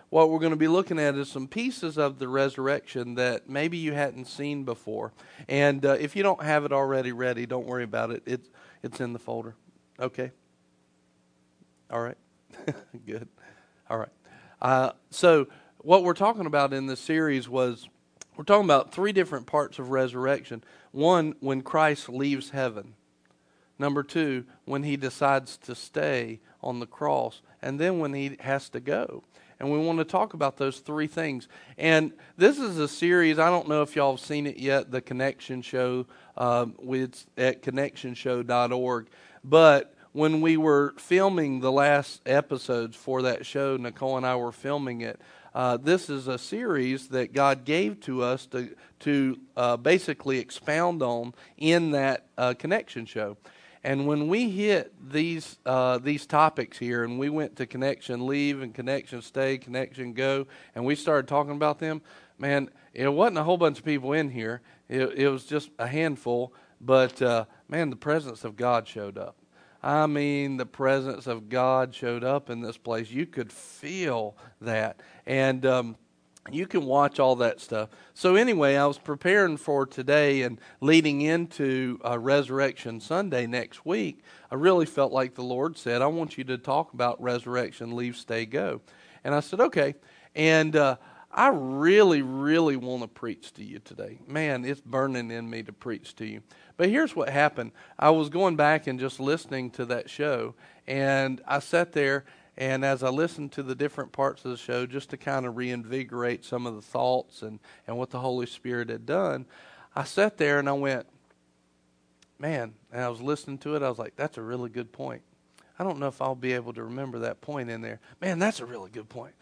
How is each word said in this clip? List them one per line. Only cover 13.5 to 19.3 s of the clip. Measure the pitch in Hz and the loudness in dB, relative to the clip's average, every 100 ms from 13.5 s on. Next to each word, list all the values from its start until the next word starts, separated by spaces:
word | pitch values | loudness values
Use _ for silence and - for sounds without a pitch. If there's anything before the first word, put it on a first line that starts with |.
| - _ _ - | -20 _ _ -8
All | 113 | -8
right. | 107 _ _ - - - | -8 _ _ -20 -20 -4
Uh, | 123 131 131 - _ | 2 2 2 -4 _
so | - 180 160 131 - _ _ | 4 6 6 4 -6 _ _
what | 147 185 | 4 4
we're | 180 | 4
talking | 170 202 226 165 | 2 2 2 0
about | 147 139 | 2 2
in | 135 135 | 0 -4
this | 127 | -6
series | - 160 160 135 120 | -2 0 2 0 -2
was, | 127 127 117 - _ _ - - - | -2 -2 -2 -12 _ _ -20 -20 -6
we're | |
talking | 151 202 190 | 4 6 8
about | 143 - | 4 4
three | - 202 | -2 0
different | 196 165 | 0 0